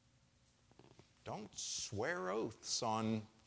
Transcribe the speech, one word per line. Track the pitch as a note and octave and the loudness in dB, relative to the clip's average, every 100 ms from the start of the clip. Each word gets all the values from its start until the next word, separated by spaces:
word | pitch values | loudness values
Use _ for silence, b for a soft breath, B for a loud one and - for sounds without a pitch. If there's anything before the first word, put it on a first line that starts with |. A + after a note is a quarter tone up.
| - - - - - - - - - - - - | -20 -20 -20 -20 -20 -20 -20 -20 -20 -20 -20 -14
Don't | G#2+ D#3 G#3+ - | -8 -8 -8 -6
swear | - - - G2+ C3+ F3+ F#3 | -4 -2 -2 0 0 0 0
oaths | A3+ D3+ G#2+ - - | 0 -2 -4 -2 2
on | A#2 A2 A2 A2 G#2+ - | 4 4 4 2 -2 -16